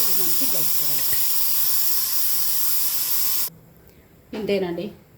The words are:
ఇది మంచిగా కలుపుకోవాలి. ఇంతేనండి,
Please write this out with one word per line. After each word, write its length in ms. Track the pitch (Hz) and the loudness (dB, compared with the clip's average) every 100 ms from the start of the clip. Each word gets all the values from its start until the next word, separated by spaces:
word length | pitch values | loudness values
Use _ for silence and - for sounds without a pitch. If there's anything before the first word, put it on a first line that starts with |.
ఇది 140 | - - | 4 4
మంచిగా 280 | - - 269 | 4 2 2
కలుపుకోవాలి. 500 | - - - - - - - - - - - - - - - - - - - - - - - - - - - - - - - - - - - - - - 214 | 2 0 0 0 0 0 0 0 0 0 0 0 0 0 0 0 -2 0 0 0 0 0 0 -2 -2 -2 -2 0 -2 -4 -8 -20 -20 -20 -20 -20 -20 -12 -6
ఇంతేనండి, 480 | 202 196 180 170 196 - - | 0 0 0 -4 -6 -10 -20